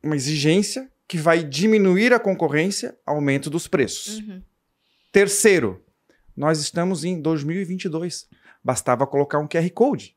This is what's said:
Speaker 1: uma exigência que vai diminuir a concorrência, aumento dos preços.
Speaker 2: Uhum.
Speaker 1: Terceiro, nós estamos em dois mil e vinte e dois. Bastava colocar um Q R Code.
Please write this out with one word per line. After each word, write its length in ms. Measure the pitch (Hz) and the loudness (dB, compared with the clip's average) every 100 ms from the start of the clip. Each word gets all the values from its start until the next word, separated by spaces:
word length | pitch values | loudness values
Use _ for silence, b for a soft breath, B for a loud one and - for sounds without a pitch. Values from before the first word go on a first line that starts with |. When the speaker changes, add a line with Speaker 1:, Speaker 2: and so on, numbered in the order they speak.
Speaker 1:
uma 120 | 151 151 | -2 -2
exigência 720 | 131 151 151 180 208 262 262 _ _ | -2 0 2 2 0 -6 -12 _ _
que 80 | 170 | 0
vai 260 | 156 170 | 2 2
diminuir 720 | 151 135 214 220 190 180 240 | 0 -2 2 4 4 4 4
a 60 | 240 | 2
concorrência, 760 | 214 190 160 147 185 196 240 - - | 2 0 0 0 0 -4 -10 -10 -6
aumento 420 | 147 143 139 147 | -2 0 0 -2
dos 180 | 160 - | -8 -2
preços. 520 | 180 120 - - 214 | 0 0 -2 -10 -12
Speaker 2:
Uhum. 240 | 214 185 - _ _ _ _ _ _ | -14 -16 -20 _ _ _ _ _ _
Speaker 1:
Terceiro, 720 | 196 202 202 220 180 110 92 _ _ _ _ _ - | 2 2 4 4 4 2 -6 _ _ _ _ _ -4
nós 240 | 147 156 | -2 0
estamos 420 | 143 170 175 175 | -4 -2 -2 -2
em 140 | 170 180 | -4 -4
dois 220 | 151 160 | -2 -2
mil 140 | 143 180 | -4 -6
e 60 | |
vinte 200 | 180 185 190 | -6 -6 -6
e 20 | |
dois. 400 | 156 175 - - b b b | -4 -6 -10 -16 b b b
Bastava 440 | - 127 - 123 135 | -4 -2 0 0 0
colocar 320 | 139 143 147 | 0 0 -2
um 80 | 151 | -2
Q 80 | 165 | -2
R 140 | 175 | -2
Code. 440 | - 254 170 - | 2 0 0 -8